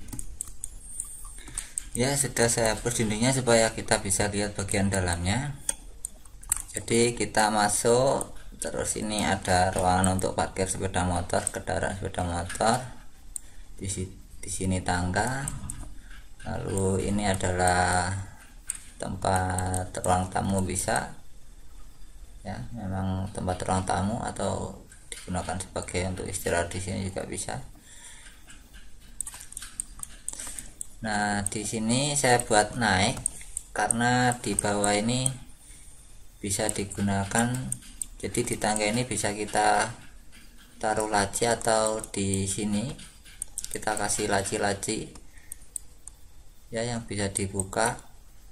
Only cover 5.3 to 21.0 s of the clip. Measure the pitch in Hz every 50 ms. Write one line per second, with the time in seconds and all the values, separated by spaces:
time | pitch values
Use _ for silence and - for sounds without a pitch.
5.3 | 104 127 143 143 139 - - - - - - - - - - - - - - -
6.3 | - - - - - - - - - 101 - - 117 117 117 120 117 117 104 104
7.3 | - 110 107 107 110 107 104 104 - - - 117 117 123 131 139 135 127 - -
8.3 | - - - - - - - - - - - - - - - - 107 107 87 71
9.3 | 95 95 - 98 92 90 92 95 92 90 90 90 90 92 95 92 95 95 92 -
10.3 | - - 78 - - - 95 92 - - 95 95 - 92 90 90 87 87 90 -
11.3 | - 101 - - - 95 - 92 87 87 - - 98 95 95 95 - 87 90 87
12.3 | 85 85 87 90 - - 104 110 120 127 - - - - - - - - - -
13.3 | - - - - - - - - - - 98 98 - 92 92 - - - - -
14.3 | - - - - - - 95 95 92 90 - 95 90 87 90 90 92 101 107 120
15.3 | 131 135 143 - - - - - - - - - - - - - - - - -
16.3 | - - - 92 92 87 85 90 95 98 95 95 95 - - 98 101 104 104 101
17.3 | 95 92 98 92 90 90 92 90 90 90 90 87 90 90 87 90 95 98 95 -
18.3 | - - - - - - - - - - - - - - - - 98 98 - -
19.3 | 95 92 92 92 92 92 92 92 92 92 - - - - - 92 92 92 92 92
20.3 | - 92 92 98 98 95 92 87 92 95 - 113 117 127